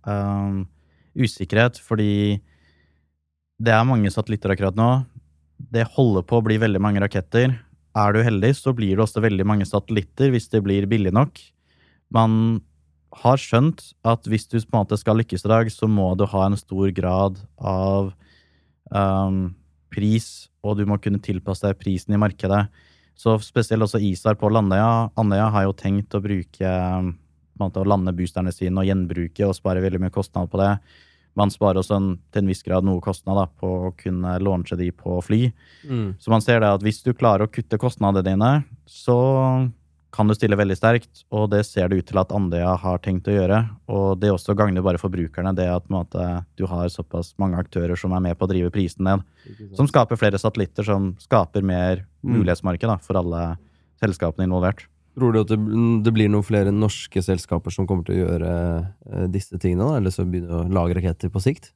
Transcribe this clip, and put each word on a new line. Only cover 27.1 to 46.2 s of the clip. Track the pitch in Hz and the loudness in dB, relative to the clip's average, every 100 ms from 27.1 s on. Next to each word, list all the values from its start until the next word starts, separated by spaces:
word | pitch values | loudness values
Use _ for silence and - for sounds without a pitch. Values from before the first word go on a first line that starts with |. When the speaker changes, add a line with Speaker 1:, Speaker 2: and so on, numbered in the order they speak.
| 85 _ _ _ - 98 | -6 _ _ _ -6 -6
Speaker 1:
måte, | 95 | -2
å | 95 | 0
lande | 101 92 | 2 0
boosterne | 87 87 - 90 | -2 -4 -2 -4
sine | - 92 95 | -2 -2 0
og | |
gjenbruke | 95 95 90 85 85 - 101 | 0 0 -2 -4 -6 -2 -2
og | 90 | 0
spare | 98 92 | -2 0
veldig | 92 90 | 0 -2
mye | 92 | -2
kostnad | - 95 92 90 | -4 -4 -4 -4
på | 98 | 2
det. | 98 101 _ _ _ _ _ - | 2 2 _ _ _ _ _ 0
Man | 101 | 0
sparer | - 104 92 | 2 2 2
også | 90 101 | 0 0
en, | 98 87 _ | 0 -4 _
til | 107 | -2
en | 98 | 0
viss | 92 | -2
grad | - 92 | 0 0
noe | 95 92 | 2 0
kostnad | 101 95 - 98 | -2 -6 -2 0
da, | 92 | -2
på | _ 92 92 90 | _ -4 -4 -4
å | 90 | -6
kunne | 92 90 90 90 | -6 -4 -2 -2
launche | 98 90 82 87 | 0 -2 -4 -4
de | 90 | -4
på | 87 92 90 | -6 -6 -4
fly. | - 110 123 - _ _ 151 | 0 0 0 -4 _ _ -8
Speaker 2:
Mm. | 127 104 95 | -6 -4 -6
Speaker 1:
Så | - | 0
man | 113 | 2
ser | 107 120 | 4 4
det | 107 | 4
at | 98 | 4
hvis | 104 104 | 0 -2
du | 127 | -4
klarer | 117 120 98 107 | 2 4 4 2
å | |
kutte | - - 113 | -2 -4 -2
kostnadene | 123 - 101 98 | -2 0 2 2
dine, | 95 95 113 147 139 - _ | 2 2 4 2 -2 -14 _
så | - - 123 127 135 131 131 127 117 _ _ _ - | -10 0 2 4 2 2 0 -2 -6 _ _ _ 0
kan | 107 | 2
du | |
stille | 107 110 101 | 2 2 2
veldig | 101 92 | 2 2
sterkt, | 113 120 - - _ | 2 2 -2 -20 _
og | 107 107 | -2 0
det | 101 107 | 0 0
ser | - 90 | -2 0
det | 92 | 0
ut | 87 | 0
til | 98 | -2
at | 92 | 0
Andøya | 104 92 87 87 92 | -2 -2 0 0 0
har | 92 90 | -2 -4
tenkt | - 92 87 | -2 -4 0
å | 101 | 0
gjøre. | 90 104 113 104 - | 2 2 0 -8 -6
Og | 101 98 95 | -2 0 0
det | 104 | 0
også | 95 - 101 | 0 -2 0
gagner | 104 90 | 2 2
bare | 92 87 | 0 0
forbrukerne, | 98 92 82 85 92 | -2 -4 -6 -4 -4
det | 92 90 | -2 0
at, | 90 | -2
på | - | -2
en | 95 | -6
måte, | 85 90 | -4 -6